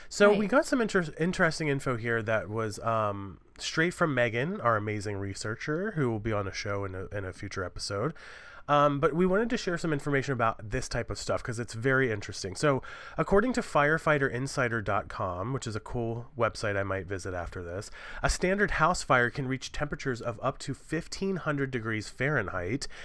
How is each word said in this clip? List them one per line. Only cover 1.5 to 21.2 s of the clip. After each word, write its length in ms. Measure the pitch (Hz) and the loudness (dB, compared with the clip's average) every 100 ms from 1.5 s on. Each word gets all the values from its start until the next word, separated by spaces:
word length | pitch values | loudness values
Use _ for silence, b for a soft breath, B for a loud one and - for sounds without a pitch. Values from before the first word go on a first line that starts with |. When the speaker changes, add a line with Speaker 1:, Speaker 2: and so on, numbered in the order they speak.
| - 156 | 2 0
Speaker 1:
info 280 | 135 135 120 | 0 0 0
here 260 | 117 117 | 0 0
that 260 | 107 110 92 | 2 0 0
was, 300 | 110 110 98 | -2 -2 -2
um, 580 | 117 113 107 101 98 - _ - | 0 2 2 -2 -6 -12 _ -10
straight 360 | - - 170 | -6 0 0
from 200 | - 170 | 2 0
Megan, 460 | 127 120 117 147 208 | 2 2 2 -2 0
our 160 | 120 110 | 2 2
amazing 400 | 107 107 104 98 | 2 -2 -2 -4
researcher, 760 | 98 95 107 98 - 156 208 | -4 -6 -6 -6 -4 -2 -2
who 180 | 175 127 | 0 2
will 100 | 110 | 2
be 120 | 107 | 0
on 140 | 104 98 | 0 -2
a 60 | |
show 320 | - 104 101 | -4 -4 -2
in 100 | 98 | -2
a, 120 | 92 95 | -6 -6
in 180 | 101 | -6
a 80 | 92 | -6
future 320 | 87 101 - | -6 -8 -4
episode. 480 | 90 - - 101 131 - B B B B B | -6 -6 -6 -2 -2 -4 B B B B B
Um, 320 | 147 147 143 | 4 4 4
but 120 | 156 | 2
we 140 | 151 185 | 4 4
wanted 240 | 190 170 | 4 2
to 60 | - | -2
share 200 | - 170 | -2 -2
some 160 | 170 | 0
information 400 | 147 147 139 127 | 0 0 0 0
about 380 | 127 113 - 104 | 2 2 0 -4
this 180 | 127 - | -4 -2
type 220 | 123 - | -4 -4
of 80 | 104 | -4
stuff 240 | - 95 | -2 -2
'cause 160 | - 117 | -2 -6
it's 160 | 117 | -6
very 380 | 113 131 131 131 | -2 2 4 4
interesting. 420 | 107 101 101 98 | 0 -4 -8 -8
So, 260 | 95 151 131 B B B B | 0 2 2 B B B B
according 360 | 160 196 247 | 4 4 4
to 60 | 240 | 2
firefighterinsider 1200 | - 156 143 160 - 151 135 120 135 - 123 113 | 0 4 4 4 4 4 2 0 -4 0 0 0
dot 240 | 101 101 - | 0 0 0
com, 440 | - 98 90 104 | -4 -4 -2 -2
which 140 | 131 - | -4 -4
is 80 | |
a 60 | 104 | -6
cool 500 | - 123 117 117 117 123 | -6 -4 -4 -4 -6 0
website 380 | 110 - 110 101 | 0 0 -2 0
I 80 | |
might 220 | 98 98 90 | 0 -2 -4
visit 280 | 98 95 | -6 -4
after 260 | 90 85 95 | -6 -6 -8
this, 300 | 85 90 107 B B B | -8 -6 -8 B B B
a 80 | 139 | 0
standard 420 | - 180 196 196 | 2 2 2 2
house 300 | - 156 180 | 4 2 2
fire 280 | - 127 120 | 4 4 4
can 180 | 127 131 | 2 -2
reach 240 | 131 - | -4 -4
temperatures 500 | - 147 - 139 117 | -4 -4 -4 -4 -4
of 160 | 120 117 | -4 -2
up 180 | 127 143 | -2 -2
to 140 | - | -6
fifteen 640 | - - 156 - - | -8 -4 -6 -4 -4